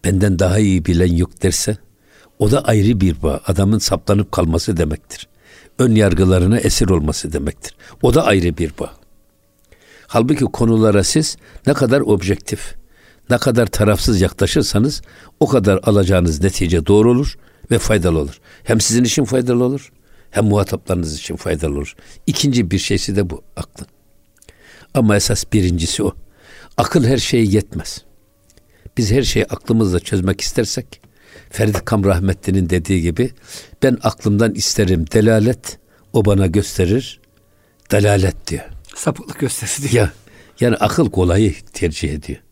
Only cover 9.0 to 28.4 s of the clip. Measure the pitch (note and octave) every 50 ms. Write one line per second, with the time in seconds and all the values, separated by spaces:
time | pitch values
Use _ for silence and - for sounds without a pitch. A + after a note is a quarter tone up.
9 | _ _ _ _ _ _ _ _ _ _ _ _ _ _ - _ _ _ - -
10 | - _ - A2+ A2+ B2+ D3 B2+ C3 G#2 - - B2 A2+ A2+ A2 A2 A2 G2+ G2+
11 | F#2+ - - D#3 D#3 - - - - - - - _ - C#3+ - C#3 A2+ B2 C#3+
12 | B2+ - G#2+ F#2 F2 F#2+ G2 - - - - - - - - - - - _ _
13 | _ _ _ _ _ - B2 A#2 - C#3 A#2 B2 A#2 G2+ - - G#2+ G2+ G#2 F#2+
14 | - - A2+ F#2 F#2 F#2 - - - G2 - D#3+ C3+ - - G2+ A2+ C#3+ C#3+ -
15 | - - - - - - _ _ D#3 C3+ C3+ B2+ G2 G#2 F#2+ F#2 - - G#2 G2+
16 | F#2+ F2 G2 F2+ F2 E2+ D#2+ D2 E2+ G2 F2 - - E2+ F2 E2+ D2+ - G2 G#2
17 | A2 A#2 B2 B2 D3 - - - - _ _ _ - - B2 A2+ - - A2+ G2+
18 | E2+ F2+ E2 D#2+ D2 C#2 - - _ - - - - - A#2 A2 - - A2 A#2+
19 | B2 A#2 - - C#3 - C3 C3 A#2+ B2 B2 A#2+ B2 B2 C#3 C3+ - - _ _
20 | _ _ - - _ - - G#2+ G#2+ G#2 G2+ G#2 G2 - - F2+ _ - F#2 F2+
21 | E2+ D#2 D2+ D2 - - - - - F2 E2 D2 D#2+ D#2 C#2 C#2+ D2 - - -
22 | - - - - - - - - - C#3+ B2+ B2 G#2+ E2 F#2+ F2+ - - G#2 F#2+
23 | - - G2+ G2+ G2+ E2+ - C#2+ - - - - D2+ - _ - - _ _ _
24 | _ _ _ _ _ _ _ _ _ - _ _ _ - - - - _ - C3+
25 | A#2 G#2+ G#2 G#2 - - A2+ - - - - A2 F#2 F2+ F2 E2+ D#2+ D#2+ - -
26 | G#2 G2 - - - - _ _ _ - - - - - - - - - - F3
27 | B2+ A2+ C3+ A#2+ - - - A#2+ A2 G2+ F#2+ G#2+ G2+ - - E2+ - - - -
28 | _ - _ _ _ _ _ _